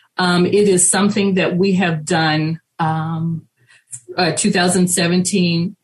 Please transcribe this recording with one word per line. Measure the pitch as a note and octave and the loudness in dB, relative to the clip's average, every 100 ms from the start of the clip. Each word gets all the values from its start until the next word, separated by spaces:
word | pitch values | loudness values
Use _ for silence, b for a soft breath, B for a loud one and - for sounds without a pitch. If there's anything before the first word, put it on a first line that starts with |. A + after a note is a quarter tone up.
| b - | b -4
Um, | F3+ F3 F3+ | 0 2 2
it | G3+ G3+ | 4 4
is | F3+ - | 4 2
something | F#3+ G3+ G#3+ G3 | 2 0 0 0
that | F#3 E3 F3+ | 0 0 0
we | G3 | 0
have | F#3 F3 D#3+ D3+ | 2 0 -4 -2
done, | E3+ D#3+ D#3 D#3 D#3+ _ - | 0 0 0 -2 -6 _ -6
um, | D#3+ D#3+ D#3+ E3 E3 D#3+ - _ B B B B - - | -4 -2 -4 -4 -4 -6 -10 _ B B B B -12 -2
uh, | E3+ | -2
two | D#3 G#3 | 0 0
thousand | F3+ F3+ F#3 F3+ | 2 2 2 0
seventeen | F#3 E3+ F3+ F3+ G3 F3 E3+ E3+ - | 0 0 0 0 0 0 0 -4 -6